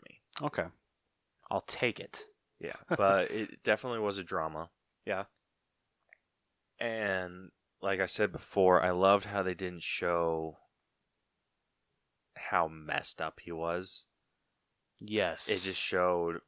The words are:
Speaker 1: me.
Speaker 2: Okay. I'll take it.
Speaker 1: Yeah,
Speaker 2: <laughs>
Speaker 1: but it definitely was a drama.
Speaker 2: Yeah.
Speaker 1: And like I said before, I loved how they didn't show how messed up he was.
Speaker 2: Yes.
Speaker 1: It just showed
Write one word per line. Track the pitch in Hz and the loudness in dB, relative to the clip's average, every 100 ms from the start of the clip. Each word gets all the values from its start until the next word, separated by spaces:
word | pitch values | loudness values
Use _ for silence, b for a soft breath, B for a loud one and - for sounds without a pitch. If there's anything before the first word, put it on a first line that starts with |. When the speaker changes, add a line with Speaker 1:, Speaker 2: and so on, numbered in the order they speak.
| - | -20
Speaker 1:
me. | - _ - | -20 _ -8
Speaker 2:
Okay. | 147 - 85 - _ _ _ _ _ _ - | -6 -4 -6 -8 _ _ _ _ _ _ -4
I'll | 98 | -4
take | - - 123 - | -4 -2 -2 -2
it. | - - - _ _ - | -10 -12 -14 _ _ -14
Speaker 1:
Yeah, | - - - | -12 -10 -4
Speaker 2:
<laughs> | |
Speaker 1:
but | 180 98 98 90 | 2 6 6 2
it | 110 107 - | -2 -6 -4
definitely | - 107 127 117 | 0 0 0 -2
was | 104 98 | -2 -2
a | |
drama. | 90 92 80 78 82 _ _ _ | -4 -2 -2 -6 -10 _ _ _
Speaker 2:
Yeah. | - 95 101 _ _ _ _ _ _ _ _ - _ _ _ _ _ - | -6 -4 -6 _ _ _ _ _ _ _ _ -20 _ _ _ _ _ -8
Speaker 1:
And | 120 113 104 95 90 90 92 _ _ - | -6 -4 -2 -2 -4 -10 -18 _ _ -6
like | 98 95 | -2 0
I | 92 | 0
said | - 104 | 0 0
before, | 87 - - 92 90 | -2 -4 4 8 8
I | 90 | 6
loved | 90 95 101 95 | 4 6 6 4
how | 101 | -2
they | 92 | -2
didn't | 87 92 87 | -2 -6 -6
show | - - 87 87 82 80 80 78 _ _ _ _ _ _ _ _ _ _ _ _ _ _ _ _ _ - | -6 -2 0 2 2 0 -4 -10 _ _ _ _ _ _ _ _ _ _ _ _ _ _ _ _ _ -14
how | - 92 80 | -2 0 0
messed | 80 76 71 - - | -4 -6 -6 -6 -6
up | 78 - | -8 -8
he | - | -8
was. | 82 82 87 92 - - _ _ _ _ _ _ _ _ - | -4 -2 -2 -4 -12 -14 _ _ _ _ _ _ _ _ -18
Speaker 2:
Yes. | 104 107 90 80 - | -4 0 0 0 -2
Speaker 1:
It | 101 | 0
just | 95 92 | 0 -4
showed | - 92 90 87 85 82 | 0 2 4 2 0 -4